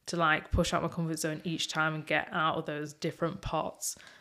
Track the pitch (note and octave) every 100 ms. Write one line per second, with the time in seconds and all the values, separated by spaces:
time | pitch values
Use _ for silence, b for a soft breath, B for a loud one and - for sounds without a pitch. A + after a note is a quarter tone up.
0 | - F3 D#3+ D#3 - - E3+ F3 E3 E3+
1 | E3 D#3+ D#3+ D#3 F3+ E3 - D#3+ D#3 D#3
2 | D3+ D3+ D3 F3+ D#3 D3+ D#3+ D3 D3+ D3
3 | E3 - E3 - - D#3+ - - - -
4 | B B